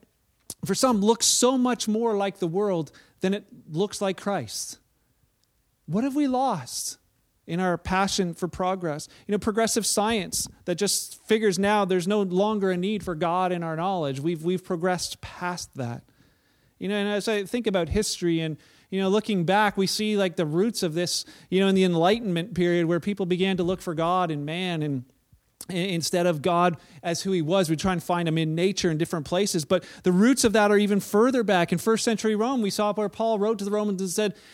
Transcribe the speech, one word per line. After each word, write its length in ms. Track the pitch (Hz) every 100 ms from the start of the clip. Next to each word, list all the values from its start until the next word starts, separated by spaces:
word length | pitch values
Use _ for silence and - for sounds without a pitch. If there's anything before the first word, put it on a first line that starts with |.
| _ _ _ _ - -
for 100 | -
some, 260 | 190 262 220
looks 260 | 202 226 -
so 320 | - 247 262
much 300 | 247 247 -
more 280 | 214 233 202
like 220 | 196 190
the 80 | 175
world 440 | 175 208 175 147 - - _
than 140 | 190
it 100 | 202 - - -
looks 320 | 156 202 -
like 160 | 196 185
Christ. 640 | 202 190 113 - - - _ _ _ _ _ _ _ _ _ _ -
What 180 | 180
have 100 | 269
we 120 | 277 285
lost 720 | 254 269 180 123 - - - _ _ _ _ -
in 140 | 170
our 160 | 185 170
passion 560 | - 190 196 - 180
for 160 | 165 175
progress? 600 | - 185 190 175 147 - - -
You 60 |
know, 60 | 202
progressive 460 | 233 208 220 233
science 640 | 190 - 208 226 170 - - -
that 120 | - 170
just 440 | 202 - - - -
figures 320 | 220 214 175
now 260 | 202 214
there's 240 | 190 185 170
no 140 | 214
longer 480 | 196 180 208 214 190
a 80 | 180
need 240 | 185 214
for 120 | 175
God 380 | 156 170 180 185
in 100 | 180
our 140 | 165 160
knowledge. 440 | 180 185 143 135
We've, 220 | 156 170
we've 220 | 165 185
progressed 560 | - 180 185 180 - -
past 540 | - - 180 175 -
that. 280 | 139 120 120 - _ _ _ _ _ _ -
You 100 | 185
know, 60 |
and 160 | 208 202
as 180 | 208 208
I 160 | 208
think 220 | 190 247 214
about 240 | 190 160
history 500 | 208 208 - 175 165
and, 160 | 160 151 - _ -
you 100 | 190
know, 80 | 190
looking 360 | 208 214 196
back, 340 | 165 196 214 196
we 80 | 190
see, 320 | - 214 208
like, 180 | 190 160
the 80 |
roots 380 | 156 165 226 -
of 100 | 180
this, 320 | 160 175 - - - -
you 120 | 185
know, 80 | 196
in 60 |
the 100 | 190
Enlightenment 680 | 185 170 170 233 226 170 180
period 320 | 165 175 175
where 160 | 165 170
people 240 | 202 202
began 320 | 185 175 190 180
to 60 |
look 180 | 180 185
for 140 | -
God 360 | 156 165 185 175
in 140 | 147
man 380 | 143 165 185 165
and 220 | 151 135 123 _ _ _ _ - -
i-, 40 |
instead 520 | 180 196 170 147 180 175
of 160 | 156
God 340 | 185 170 180 160 - 147
as 200 | 175 170
who 100 | 196
he 80 | 190
was. 300 | 151 196 160
We 60 | 160
try 160 | 190
and 100 | 180
find 260 | - 175 170
him 80 | 165
in 180 | 156
nature 360 | 160 185 190 180
in 80 | 156
different 260 | 165 170
places. 400 | 139 180 202 180
But 200 | 143 185 - -
the 100 | 185
roots 320 | 180 226 277
of 80 | 233
that 180 | 214 208
are 60 | 208
even 240 | 208 202
further 420 | - 208 247 254
back. 300 | 202 185 170
In 60 | 170
first 260 | - 226
century 300 | - 220 220
Rome, 260 | 214 233 269
we 80 | 202
saw 240 | 190 208
where 160 | 208 208
Paul 300 | - 226 214
wrote 220 | 208 220
to 40 |
the 60 | 196
Romans 320 | 208 214 185
and 80 | 190
said, 240 | 190 208 - -